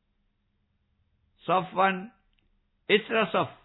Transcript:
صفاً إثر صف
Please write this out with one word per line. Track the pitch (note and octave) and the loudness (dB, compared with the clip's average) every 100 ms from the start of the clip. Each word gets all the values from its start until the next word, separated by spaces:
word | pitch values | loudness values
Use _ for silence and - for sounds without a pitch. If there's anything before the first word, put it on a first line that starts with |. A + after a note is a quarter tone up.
| _ _ _ _ _ _ _ _ _ _ _ _ _ _ | _ _ _ _ _ _ _ _ _ _ _ _ _ _
صفاً | - F3+ F3 F3+ F#3+ F#3 A3+ _ _ _ _ _ _ _ - | -2 0 0 0 0 0 -10 _ _ _ _ _ _ _ 0
إثر | G#3 - A3+ G#3 | 0 2 -2 0
صف | F#3+ C#3+ - | 0 -2 -6